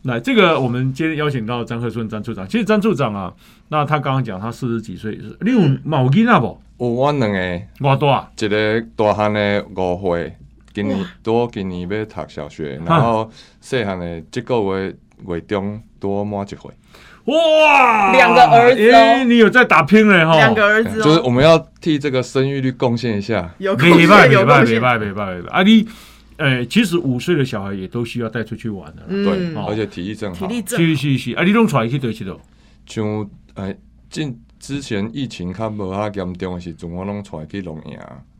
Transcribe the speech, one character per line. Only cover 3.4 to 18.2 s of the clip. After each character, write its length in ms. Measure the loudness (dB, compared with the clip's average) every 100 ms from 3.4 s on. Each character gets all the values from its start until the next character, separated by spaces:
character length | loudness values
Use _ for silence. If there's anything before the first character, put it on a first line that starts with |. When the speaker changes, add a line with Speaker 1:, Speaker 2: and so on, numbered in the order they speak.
| -20 _ _
Speaker 1:
那 160 | -4 -2
他 120 | -2
刚 120 | -2
刚 100 | -4
讲 160 | -4 -8
他 140 | -10
四 160 | -8 -6
十 140 | -6
几 160 | -8 -12
岁， 200 | -12 -12 -16 -6
你 140 | 0
有， 60 | 2
Speaker 2:
嗯。 180 | 2 0 -2
Speaker 1:
嘛 160 | 0
有 80 | 2
囡 160 | 2 4
仔 120 | 2
不？ 200 | 0 -8 _ _
Speaker 3:
有， 80 | -4
我 240 | 0 0
两 200 | 0 -2
个。 60 | -2 -4 -6 -10 -4
Speaker 1:
偌 160 | 0 2
大？ 360 | 2 0 -4 -6
Speaker 3:
一 100 | -2
个 320 | 0 0 -2 -4 0
大 180 | 0
汉 180 | 2 0
的 320 | 0 0 -2 -4 -6
五 260 | -4 -2
岁， 340 | -2 -4 -6 -14 -20 _ _
今 140 | -8 -4
年， 100 | -4
Speaker 2:
哇。 60 | -8 -10
Speaker 3:
拄 180 | -2 -2
好 80 | -2
今 160 | -6 -8
年 180 | -8 -8
要 180 | -8 -8
读 160 | -12 -12
小 220 | -12 -14
学， 320 | -12 -10 -8
然 160 | 0 2
后 300 | 2 0 -4 -12 -20 _
细 220 | -6 -4
汉 160 | -4 -6
的 200 | -8 -10 -10
这 100 | -12
个 180 | -4 -2
月， 360 | -2 -4 -6 -10 _ _ -10
月 140 | -8
中 380 | -4 -6 -6 -12 -18 _
拄 160 | -6 -6
好 60 | -6
满 180 | -8
一 60 | -10
岁。 80 | -14 -20 _ _ -20 -20 -12 -2
Speaker 1:
哇！ 840 | 0 2 4 4 4 4 2 4
Speaker 2:
两 220 | 4